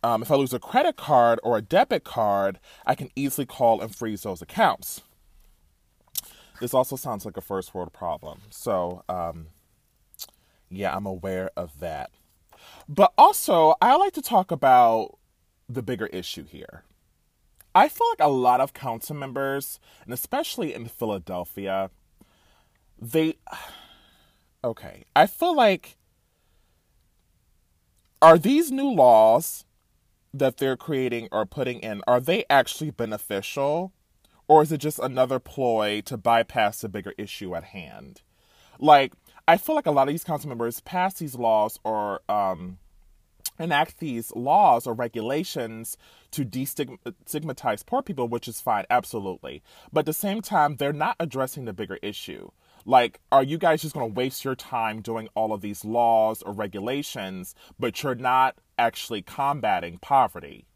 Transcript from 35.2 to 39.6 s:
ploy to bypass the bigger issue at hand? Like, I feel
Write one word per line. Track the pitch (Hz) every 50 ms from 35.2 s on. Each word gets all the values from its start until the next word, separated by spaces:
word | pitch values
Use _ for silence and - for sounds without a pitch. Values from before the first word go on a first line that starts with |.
| 127 127 131 127
ploy | _ - - - 131 123 113 110 107 104 104 107 104
to | - 131
bypass | 110 95 117 117 117 113 _ - 123 110 101 104 -
the | - 107
bigger | 92 104 92 98 - -
issue | 104 101 - - 104 92 87
at | 85 87
hand? | - - 98 87 65 52 50 62 67 - - _ _ _ _ _ _ _ _ _ _ _ -
Like, | 123 151 151 143 139 127 - _ _ _ _ - _ -
I | 170
feel | -